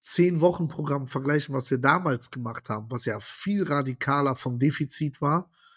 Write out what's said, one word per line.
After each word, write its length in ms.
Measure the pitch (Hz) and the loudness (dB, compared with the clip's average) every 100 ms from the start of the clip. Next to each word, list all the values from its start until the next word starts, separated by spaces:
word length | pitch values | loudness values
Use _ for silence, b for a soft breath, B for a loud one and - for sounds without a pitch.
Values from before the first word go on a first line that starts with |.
zehn 380 | - - 180 170 | -2 4 4 6
Wochen 260 | 175 175 165 | 4 4 -4
Programm 380 | - 147 143 127 | -2 -2 -2 -2
vergleichen, 480 | 139 135 147 143 | -4 0 0 0
was 160 | 135 123 | -4 -2
wir 80 | 127 | 0
damals 540 | 135 165 175 123 - | 2 2 2 -2 -4
gemacht 380 | 127 117 113 - | -8 -8 -10 -6
haben, 180 | 107 110 | -6 -4
was 160 | 123 - | -6 -4
ja 140 | 104 | -4
viel 420 | - - - 202 | -8 -6 -2 -2
radikaler 760 | 170 143 135 123 - 143 139 127 | 0 0 0 -2 0 2 2 0
vom 220 | 135 123 | -4 2
Defizit 640 | 139 - 143 - 151 - | 2 2 -4 -2 -4 0
war. 300 | 147 160 185 b b | 0 0 -2 b b